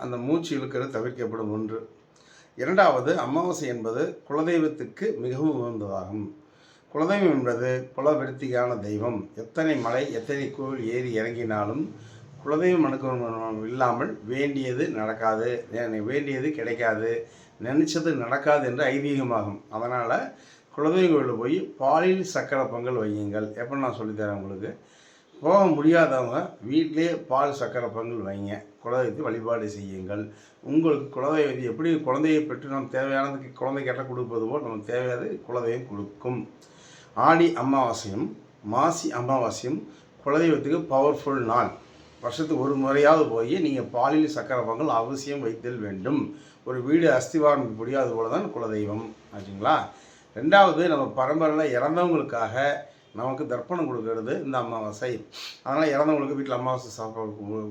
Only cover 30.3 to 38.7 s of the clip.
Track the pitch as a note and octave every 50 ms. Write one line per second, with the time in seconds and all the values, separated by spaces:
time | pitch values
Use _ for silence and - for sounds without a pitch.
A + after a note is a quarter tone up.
30.3 | - - - - _ _ - C3 C#3+ D#3+ E3 D#3+ D3 C3+ - - - C3 C3 D3
31.3 | D#3 D#3 D3 C#3 B2+ B2 B2+ A#2 G#2+ - D#3 E3+ E3 D#3 D3+ B2+ B2+ C#3+ D#3 D#3+
32.3 | D#3 D3+ D3 C3 B2 B2+ D3 C#3 C3+ C3+ B2+ B2+ - C3 C3+ C#3 C3+ C3+ C3+ C#3+
33.3 | C#3 C3 C3 B2 - - C3 C3 C#3 C#3+ C#3 B2+ B2 C3 B2+ B2+ B2 B2+ B2 A2
34.3 | A#2 A2+ A2 A2+ C3+ D3 C#3 A#2+ A2+ G#2+ G#2 A2 A#2+ B2+ B2+ B2 B2 B2 - -
35.3 | F#2+ - - - A#2+ B2 A#2+ A#2 A#2 B2+ B2+ - G2+ G2+ G2+ G2 - - - B2
36.3 | B2+ A#2+ - - - - - - - - - - - - - - - G#2 B2 D3+
37.3 | E3 E3 E3+ E3 E3+ D#3+ B2+ C3+ C3+ C3+ B2+ A#2 A#2 - - G2+ G2 G#2+ D#3+ A3
38.3 | - - - - - _ - G#2